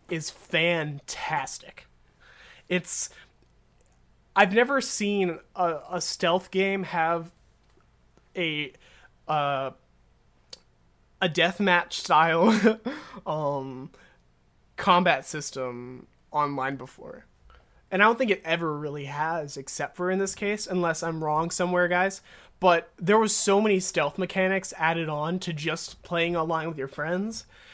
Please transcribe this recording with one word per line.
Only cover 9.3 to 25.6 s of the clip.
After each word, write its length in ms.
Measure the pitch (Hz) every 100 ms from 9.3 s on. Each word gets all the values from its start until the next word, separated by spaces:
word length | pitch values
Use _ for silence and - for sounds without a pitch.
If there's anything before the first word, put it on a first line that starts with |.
| 151 143 139 135 - _ _ _ _ _ _ _ - _ _ _ _ _ _
a 80 | 190
deathmatch 640 | 160 170 185 202 175 170
style, 840 | - - 156 165 165 196 220 180 147 240 302
<laughs> 240 | - 208 -
um, 640 | 156 147 143 135 131 135 - - _ _ _ _ _ _ -
combat 480 | - 180 180 139 -
system 840 | 156 143 135 127 120 123 127 - _ _
online 440 | 151 143 143 131 139
before. 500 | 131 - - - - _ - - _ _ _
And 100 | 190
I 40 | 214
don't 120 | 233
think 140 | 254
it 100 | 190
ever 320 | 160 170 165 147
really 280 | 151 147 139
has, 520 | 147 160 170 147 139
except 380 | 139 - 175 -
for 160 | 180
in 80 | 190
this 160 | 190 -
case, 320 | 202 208 -
unless 340 | 185 170 160
I'm 200 | 165 160
wrong 260 | 156 151 170
somewhere, 360 | - 180 180 175
guys. 340 | 180 190 190 - - - _
But 320 | 185 170 165 -
there 220 | 185 214
was 160 | 220 -
so 240 | - 196
many 180 | 214 190
stealth 380 | 185 - 147 170
mechanics 560 | 180 190 185 190 185 -
added 320 | 160 165 156
on 300 | 147 151 180
to 140 | 175
just 480 | 156